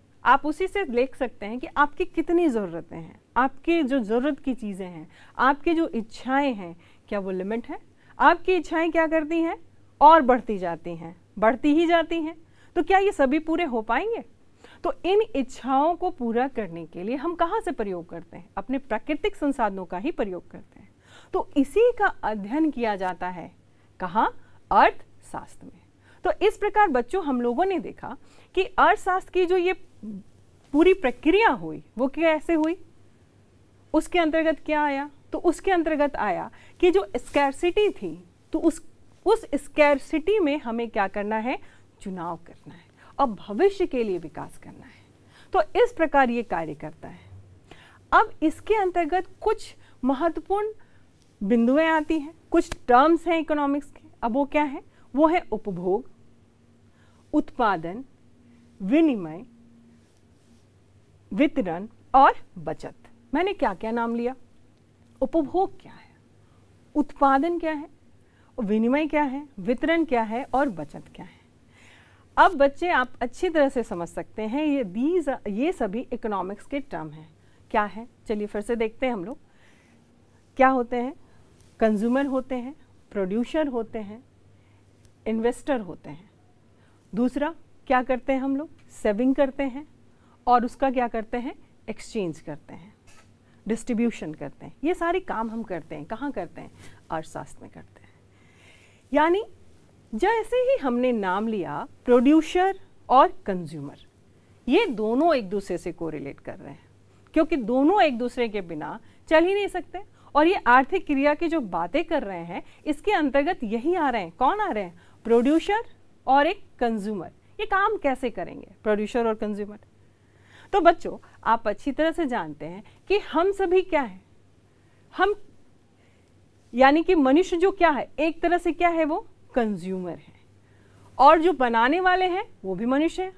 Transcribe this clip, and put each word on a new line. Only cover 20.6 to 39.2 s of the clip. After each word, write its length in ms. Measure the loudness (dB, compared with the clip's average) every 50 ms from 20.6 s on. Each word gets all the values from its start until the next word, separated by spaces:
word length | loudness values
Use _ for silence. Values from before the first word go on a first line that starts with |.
| -20 -20 -20 -20
हैं। 100 | -20 -20 _ _ _ _ -20 -20 -10 _ -6
तो 140 | -6 -4 -2 0
इसी 340 | 0 0 2 4 4 4 4 4
का 200 | 2 0 0 0 -2 -6
अध्ययन 460 | -6 -6 -6 -6 -4 -2 0 0 0
किया 240 | 0 -2 -2 -2 -2
जाता 340 | -2 -4 -6 -6 -6 -8 -8
है 220 | -8 -10 -14 -16 -18 _ _ _ _ _ _ _ _ -10
कहाँ? 280 | -8 -2 0 2 2 2 0 -6 -16 -20 -20 -12 -4 2
अर्थशास्त्र 920 | 6 6 6 6 4 0 -12 -18 -20 -20 -18 -14 -14 -14 -14 -16 -20 -20 -20
में। 160 | -20 -20 -20 _ _ _ _ _ -20 -14 _ -2
तो 60 | -2 0 2
इस 160 | 2 2 2
प्रकार 300 | 0 -2 0 2 4 4 4
बच्चों, 340 | 2 0 -2 -2 -4 -4 -2
हम 160 | -2 -2 -2
लोगों 240 | -2 0 0 0 0
ने 140 | 0 0 -4
देखा 360 | -6 -8 -12 -12 -14 -14 -14 -14 -18 -20 -20 -20 -20 _ -2
कि 80 | -2 -2
अर्थशास्त्र 680 | 0 2 4 4 4 4 2 0 -2 -2 -2 -2 -2
की 140 | 0 0 2
जो 120 | 2 2
ये 160 | 2 2 0 -2 -4 -8 -20 -20 -16 -14 -14 -14 -14 -16 -18 -20 -20 -20 _ _ _ _ _ 2
पूरी 200 | 4 6 6 4
प्रक्रिया 540 | 4 2 -2 -2 0 2 4 4 6 6 4
हुई 320 | 2 0 -4 -8 -10 -12 -14 _ -6
वो 100 | -4 -4 -4
कैसे 440 | 0 0 2 2 2 2 0 0 0
हुई, 240 | 2 2 0 -2 -4 -10 -20 -20 -20 -20 -20 _ _ _ _ _ _ _ _ _ _ _ _ _ _ _ _ 0
उसके 260 | 0 0 0 0 0
अंतर्गत 420 | 2 2 2 2 2 0 0 -2 -2
क्या 180 | -2 0 0 0
आया? 260 | 0 -2 -4 -6 -8 -12 -20 -14 -10 -6
तो 40 | -2
उसके 320 | 0 0 0 0 0 0
अंतर्गत 440 | 2 2 2 0 0 0 0 0 -2
आया 320 | -2 -2 -2 -2 -4 -6 -10 -14 -18 -20 -20 -4 2
कि 120 | 2 4
जो 140 | 4 2 0 -2 -6
स्कैरसिटी 720 | -8 -6 -2 0 2 2 2 0 0 -2 0 2 2 2 0
थी, 320 | 0 -4 -8 -10 -10 -12 -16 -20 _ _ _ _ -2
तो 60 | 0
उस, 220 | 2 0 0 -2 -6 -18 -20 -20 -20 -20 -16 -4